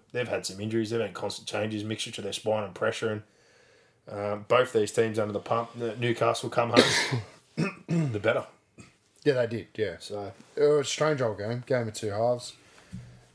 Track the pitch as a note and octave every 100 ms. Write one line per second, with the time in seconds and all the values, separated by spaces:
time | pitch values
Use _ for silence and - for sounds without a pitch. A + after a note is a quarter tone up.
0 | _ - A#2+ F#2+ F2+ F#2 G#2+ A2+ G#2+ A#2
1 | G#2 - G#2 - - G#2+ G#2+ G#2+ G#2+ A2
2 | - - G2+ - A2 G#2+ G2 F2+ A2 -
3 | A2+ G#2+ - _ _ _ _ _ _ _
4 | - G#2 G#2 G#2 G#2 A#2+ B2 A2+ G#2 -
5 | A2+ G#2+ G#2 G2+ - A#2 A#2 A#2+ A#2 A2
6 | A#2+ A#2 A#2 A2+ B2+ - A#2+ A2+ - -
7 | - B2 G2+ - _ - F#3+ F#3+ - E3
8 | D3 G#2+ G#2 B2+ - - _ - - _
9 | _ _ D3 C3 A#2 A2+ G2+ - G2+ E2
10 | - G2+ G2 - - - D3 D3 C3 -
11 | D3+ D3 A#2+ G2+ G#2 B2 B2 C3 A2 -
12 | A2 G2+ A#2+ B2 - - - - - -
13 | - - -